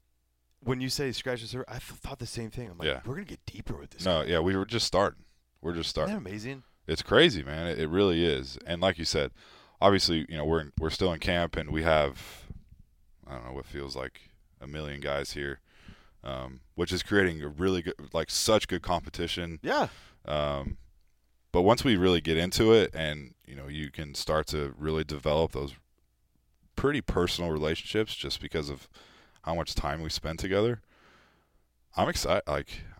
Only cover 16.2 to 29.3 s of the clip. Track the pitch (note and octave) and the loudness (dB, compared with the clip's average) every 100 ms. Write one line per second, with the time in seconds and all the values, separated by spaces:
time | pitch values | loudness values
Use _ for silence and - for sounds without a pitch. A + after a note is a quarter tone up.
16.2 | - C2 C2 C2 - - F2 F2+ - G#2 | -10 -8 -10 -14 -12 -4 -2 -2 2 4
17.2 | F#2+ D#2+ D2 D2 F#2 F#2 E2+ - D2 E2 | 4 2 -8 -2 0 0 -2 -8 -6 -4
18.2 | D#2 - - G#2+ - F2+ - F2 D#2 - | -2 -2 4 4 2 -4 -2 -2 -2 -6
19.2 | E2+ - E2+ D#2+ D3+ C#4 - - - _ | -4 -4 -6 -6 -2 0 0 -4 -20 _
20.2 | - D2+ D2 C#2+ C2+ - - _ _ _ | -4 -2 0 -2 -4 -8 -14 _ _ _
21.2 | _ _ _ F2+ F2+ A#2+ C#3 G2+ F#2 F2 | _ _ _ 4 6 6 6 6 6 6
22.2 | D#2 D#2+ F2 - A2+ A2+ F#2 - D#2 D2+ | 4 2 2 4 8 8 6 0 -4 -4
23.2 | C2 - - C#2 C#2 D2+ D2 D2 D2+ C#2 | -10 -20 -20 -16 -10 -8 -8 -8 -10 -6
24.2 | - D#2 D2+ D2+ C#2+ - D2+ D#2 D2+ D2+ | 0 0 0 -2 -4 -4 -2 0 -2 -4
25.2 | D#2 D2+ E2 - C#2 - _ _ _ _ | 0 2 2 0 -8 -10 _ _ _ _
26.2 | _ _ _ _ _ - C3+ C#3+ - - | _ _ _ _ _ -2 0 0 -2 0
27.2 | F2+ - F2 D#2 D2+ E2+ - G#2+ A2 - | 0 0 -2 0 0 -2 -2 -2 -2 -4
28.2 | - - D2 E2 D2 C#2 - - - - | -8 -8 -6 -4 -4 -8 -12 -20 -20 -20
29.2 | _ | _